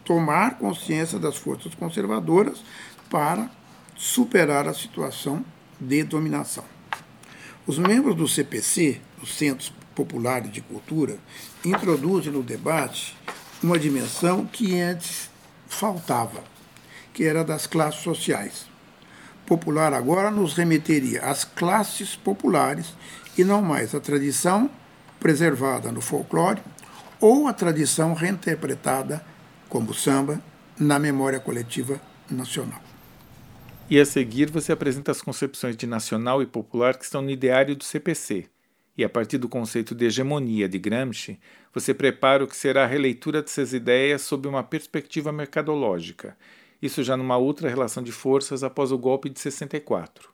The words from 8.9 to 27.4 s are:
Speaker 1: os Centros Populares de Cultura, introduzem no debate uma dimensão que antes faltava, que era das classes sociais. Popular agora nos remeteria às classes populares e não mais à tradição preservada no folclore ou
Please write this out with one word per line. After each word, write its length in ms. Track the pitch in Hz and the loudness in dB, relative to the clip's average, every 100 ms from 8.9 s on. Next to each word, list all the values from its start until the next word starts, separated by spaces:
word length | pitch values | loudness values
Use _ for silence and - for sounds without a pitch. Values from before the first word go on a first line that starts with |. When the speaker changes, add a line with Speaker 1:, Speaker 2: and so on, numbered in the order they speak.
| 120 - - | 0 -8 -16
Speaker 1:
os 140 | 120 - | -12 -2
Centros 360 | 151 131 - - - | -2 -2 -8 -14 -10
Populares 580 | - 139 127 117 127 107 | -6 -4 -2 -2 -2 -4
de 100 | 104 | -10
Cultura, 560 | - 107 - 156 127 101 - - - - | -12 -14 -4 -2 -2 -4 -14 -18 -18 -6
introduzem 680 | 170 196 190 151 151 190 151 | -2 0 2 2 2 0 0
no 100 | 143 | -4
debate 760 | 123 120 156 160 127 - - - - - - - | -4 -4 -2 0 -2 -6 -12 -12 -16 -16 -18 -2
uma 160 | 170 170 | 2 2
dimensão 680 | 151 139 117 - 175 185 208 | 2 0 -2 0 0 0 -2
que 340 | - 208 180 | -2 0 2
antes 500 | 175 175 - - - - - - - | 0 -2 -8 -10 -12 -18 -20 -20 -12
faltava, 760 | - 214 180 - 120 113 - - - - - - - - | -4 -4 -4 -2 -2 -2 -6 -16 -20 -20 -20 -20 -20 -14
que 120 | - 160 | -2 2
era 180 | 156 | 2
das 240 | 156 156 - | 0 -2 -2
classes 340 | 165 151 151 | 0 0 0
sociais. 640 | 180 156 - 120 104 - - - - - - - - - - | -4 -2 -2 -2 -4 -12 -16 -20 -20 -20 -20 -20 -20 -20 0
Popular 480 | 165 165 151 156 | 0 2 2 2
agora 380 | 131 123 180 202 | 2 2 2 2
nos 220 | 208 175 | 2 0
remeteria 680 | 165 170 156 156 151 131 120 | 2 4 2 4 2 2 -2
às 200 | 131 139 | -2 -2
classes 720 | - - 175 208 202 - 196 - | -4 -2 2 2 0 -4 -8 -4
populares 800 | - 202 - 165 131 151 165 - - - - - | -4 0 2 4 2 0 -8 -14 -20 -20 -4 2
e 60 | |
não 180 | 185 202 | 4 4
mais 320 | 185 139 117 | 4 0 0
à 60 | 147 | -4
tradição 680 | 147 147 139 135 175 196 277 - - - - - | 0 0 0 0 2 4 2 -2 -20 -20 -20 0
preservada 720 | - 147 165 131 135 123 117 | 2 4 4 4 0 0 -4
no 100 | 117 | -6
folclore 600 | - 147 - 160 175 214 - - - - - - | -4 -4 0 2 2 2 -6 -20 -20 -20 -20 6
ou 280 | 220 262 | 8 8